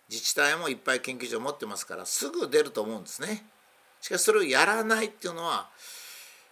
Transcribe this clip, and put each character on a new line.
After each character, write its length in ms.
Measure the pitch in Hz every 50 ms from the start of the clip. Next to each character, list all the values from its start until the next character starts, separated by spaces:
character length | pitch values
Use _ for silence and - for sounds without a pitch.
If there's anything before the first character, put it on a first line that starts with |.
| _ -
自 120 | 110 113 -
治 140 | - -
体 220 | 147 147 143 151 165
も 100 | 170 156
い 60 | 131
っ 20 |
ぱ 200 | - - 143 131
い 40 | 123
研 180 | - - 131 123
究 80 | 127
所 140 | 120 120 110
持 80 | 120 139
っ 80 | 147
て 80 | - -
ま 140 | 107 101 98
す 80 | -
か 100 | - 90
ら、 80 | 87 92
す 240 | - - - - 285
ぐ 220 | 330 349 254 139
出 120 | 127 151 151
る 100 | 139 -
と 100 | - 107
思 120 | 110 113
う 60 | 104
ん 40 | 90
で 40 | -
す 140 | - - 139
ね。 240 | 185 214 214 - - _ _ _ _ _ _ _ _ _ - -
し 80 | -
か 80 | - 175
し、 40 | -
そ 120 | 220 214
れ 60 | 214
を 20 | 190
や 240 | 147 127 131 160
ら 180 | 190 214 226 220
な 160 | 220 226 220 226
い 40 |
っ 20 | 214 -
て 160 | - - 180
い 20 |
う 40 | 170
の 100 | 165 170
は、 260 | 170 139 101 - - - - - - - - - - - - - - - - - _